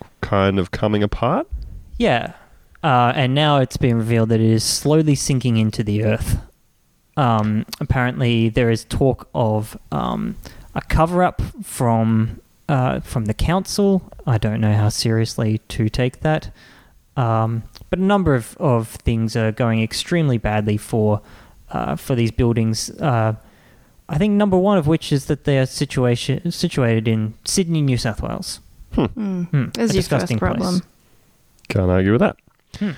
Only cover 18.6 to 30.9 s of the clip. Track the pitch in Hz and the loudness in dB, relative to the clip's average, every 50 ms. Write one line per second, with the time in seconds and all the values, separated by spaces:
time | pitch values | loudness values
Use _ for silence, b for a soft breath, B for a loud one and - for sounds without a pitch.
18.6 | - 147 123 117 110 110 - - - - 120 113 113 110 - 120 110 110 107 - | 0 2 2 2 0 -4 -8 -4 -2 0 0 0 0 0 0 0 0 0 0 0
19.6 | 123 117 113 110 110 110 - - - - 175 170 160 143 127 113 - 107 107 107 | 0 2 2 2 0 -2 -4 -6 -4 -2 0 0 2 2 0 0 0 0 0 0
20.6 | 104 107 104 104 - - - 117 107 107 104 101 b b b b b b b b | 0 0 -2 -2 -2 -2 0 0 2 2 2 0 b b b b b b b b
21.6 | - - - - - - - 165 - - 139 120 117 110 104 - 131 117 117 117 | -20 -8 -6 -4 -4 -4 -4 -6 -4 -2 0 0 0 0 2 2 2 2 2 2
22.6 | 113 110 110 107 - - - - 156 143 123 117 113 110 107 107 b b b b | 0 0 0 -2 -6 -10 -8 -4 -2 0 2 2 2 0 -2 -4 b b b b
23.6 | b b b b b b b b _ - - 147 196 214 202 202 208 202 185 180 | b b b b b b b b _ -6 -2 0 0 2 2 2 2 4 4 4
24.6 | 180 202 208 190 147 147 160 160 - - 151 139 135 - 151 139 - - 143 135 | 4 4 4 4 4 2 0 0 0 0 -2 -2 0 -2 -4 -2 0 0 2 2
25.6 | 131 127 - - 147 135 - 131 123 120 120 117 - - 131 - - 175 170 - | 2 0 -2 -4 -6 -4 0 0 2 2 2 0 0 -4 -4 -2 -4 -6 -4 -2
26.6 | - 170 - - 131 117 113 113 110 117 113 110 107 107 110 - - - - - | -4 -2 0 0 2 2 2 2 2 2 0 0 0 -2 -6 -8 -8 -4 -2 0
27.6 | 190 165 170 156 147 135 127 113 - - - - - 113 - 101 - - - - | 0 0 0 0 2 2 0 0 -2 -4 -4 -4 -6 -6 -6 -8 -8 -10 -12 -14
28.6 | - - - - - - - - - - - - 214 196 190 180 175 170 - 143 | -16 -20 -20 -20 -20 -4 -2 0 0 0 -2 -4 -6 -4 -4 -4 -4 -2 0 -2
29.6 | 120 - - - - 226 196 190 175 - 156 131 - 175 120 107 - 180 - - | -2 -2 -2 -2 -2 0 0 0 0 0 0 0 0 0 -2 -2 0 -2 -2 -2
30.6 | 185 185 180 185 - - | -2 0 -2 -2 -4 -6